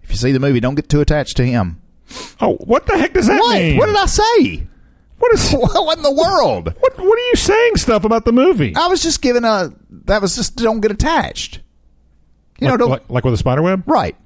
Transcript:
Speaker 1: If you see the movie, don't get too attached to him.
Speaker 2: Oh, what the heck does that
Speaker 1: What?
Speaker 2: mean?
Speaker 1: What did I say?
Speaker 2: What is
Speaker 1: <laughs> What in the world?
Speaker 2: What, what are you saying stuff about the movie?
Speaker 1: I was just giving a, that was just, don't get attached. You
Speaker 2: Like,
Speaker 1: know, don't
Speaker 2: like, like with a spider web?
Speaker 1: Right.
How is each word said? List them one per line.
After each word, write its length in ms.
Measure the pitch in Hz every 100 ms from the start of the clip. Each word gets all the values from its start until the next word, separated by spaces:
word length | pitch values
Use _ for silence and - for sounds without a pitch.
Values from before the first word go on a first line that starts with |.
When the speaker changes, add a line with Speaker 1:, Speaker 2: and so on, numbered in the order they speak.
Speaker 1:
If 80 | -
you 60 | 107
see 140 | 123
the 80 | 131
movie, 200 | 143 123
don't 160 | 127
get 140 | 143 -
too 120 | 147
attached 360 | 147 147 135 -
to 80 |
him. 360 | 123 120 90 85 _ _ _ - - -
Speaker 2:
Oh, 160 | - -
what 280 | - 262
the 120 | - 381
heck 160 | 302
does 140 | 370 233
that 120 | 403
Speaker 1:
What? 180 | 466 466
Speaker 2:
mean? 200 | - -
Speaker 1:
What 100 | 466
did 80 |
I 100 | 415
say? 640 | 370 - 440 466 247 76 - - - _ _ -
Speaker 2:
What 160 | 494
is 180 | 440 -
Speaker 1:
<laughs> 20 |
What 440 | 277 233 - 320 330
in 60 |
the 100 | 294
world? 520 | 277 339 370 226 208 82 -
Speaker 2:
What, 180 | 508 -
what 200 | 370 453
are 60 | 494
you 80 |
saying 420 | 480 - 427 480 403
stuff 260 | - 214
about 220 | 214 226
the 60 | 226
movie? 420 | 240 320 262 113
Speaker 1:
I 120 | 85 349
was 140 | 370
just 200 | 330 -
giving 200 | 262 240
a, 300 | 233 208 165 - _ -
that 160 | - 208
was 140 | 196
just, 200 | 208 - -
don't 240 | 226 220
get 100 | 214
attached. 680 | 208 294 320 - - - - - _ _ _ _ _ _ _ _ -
You 80 | -
Speaker 2:
Like, 60 |
Speaker 1:
know, 40 | -
don't 120 | 240
Speaker 2:
like, 180 | 131 -
like 160 | 123
with 80 | 131
a 40 | 113
spider 240 | 131 131
web? 200 | 170 190 220
Speaker 1:
Right. 280 | 294 - -